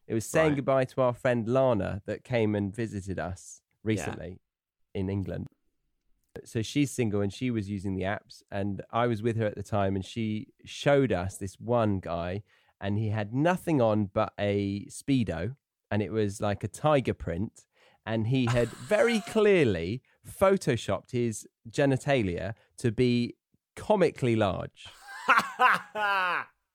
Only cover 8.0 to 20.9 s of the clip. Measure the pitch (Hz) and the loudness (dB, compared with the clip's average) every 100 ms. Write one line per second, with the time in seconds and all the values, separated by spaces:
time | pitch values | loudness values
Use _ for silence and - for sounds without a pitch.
8 | 92 104 - - _ 101 101 95 - 117 | -2 -4 -10 -20 _ -4 -4 -6 -4 0
9 | 120 107 117 113 107 104 - 104 98 98 | 0 0 0 0 -2 -4 -2 0 2 0
10 | 92 117 110 107 - _ - - 147 143 | -4 -4 -4 -4 -8 _ -16 -2 4 4
11 | 127 90 92 - 98 - 107 120 107 95 | 4 0 -2 -6 -10 -8 -2 2 2 0
12 | 82 85 87 101 - _ _ - 101 104 | -2 -4 -4 -6 -10 _ _ -8 -4 -2
13 | 107 107 104 127 165 180 - 147 113 107 | -2 -4 -2 0 0 0 0 2 4 2
14 | 98 107 98 - 101 101 98 101 - - | 0 -2 -2 -2 0 0 0 -4 -8 -8
15 | - 135 92 80 104 139 _ _ - 104 | 0 2 2 -2 -6 -8 _ _ -4 -2
16 | 90 110 104 101 104 98 107 - 151 143 | 0 0 -2 -2 -2 -2 -6 -2 2 2
17 | 117 - - 85 110 - _ _ _ _ | 2 -4 -4 -4 -6 -8 _ _ _ _
18 | - 113 110 131 117 123 117 - 123 208 | -6 -2 0 2 2 2 0 -4 0 2
19 | 233 220 - 220 208 185 120 87 85 123 | 4 2 0 2 6 6 4 2 -2 -6
20 | - _ - - 196 196 156 120 - | -10 _ -18 2 4 4 2 -2 -2